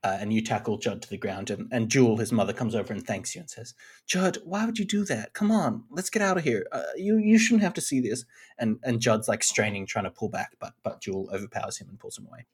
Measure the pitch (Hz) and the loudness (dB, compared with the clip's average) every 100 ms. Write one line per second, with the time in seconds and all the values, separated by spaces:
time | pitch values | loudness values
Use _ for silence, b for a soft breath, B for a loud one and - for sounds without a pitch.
0 | 98 98 104 110 110 110 - 101 - 101 | -2 -2 0 0 0 -2 -2 -2 -2 -4
1 | - 98 101 95 98 101 - 123 113 135 | -10 -8 -6 -6 -6 -6 -4 -2 0 6
2 | 123 110 107 117 98 - 117 110 98 104 | 6 4 0 0 0 0 -2 -2 -4 -6
3 | - 101 - - 160 - 117 - B B | -6 -6 -6 -12 -12 -16 -16 -20 B B
4 | - 185 185 175 - 190 226 226 196 202 | -4 2 2 0 -6 -2 -2 -2 0 0
5 | 202 117 107 - 208 220 151 104 - 151 | 0 -2 -4 -2 2 4 2 -2 -6 -6
6 | - 220 202 180 143 110 - 131 - 67 | -2 0 2 2 2 0 -2 -6 -6 -4
7 | 196 220 214 220 220 233 196 175 - 135 | 2 4 8 8 8 4 4 0 0 0
8 | 120 113 - B B B 117 107 135 120 | 0 -2 -6 B B B -2 -2 0 2
9 | 120 110 104 107 - - 107 101 95 110 | 4 2 2 0 0 2 0 -2 -4 -4
10 | 98 - 85 - - _ - _ - - | -4 -4 -6 -4 -8 _ -16 _ -10 -8
11 | - 95 95 98 101 - 98 - 101 104 | -6 -6 -4 -6 -6 -8 -8 -8 -14 -18
12 | - - - - 120 | -16 -16 -18 -20 -20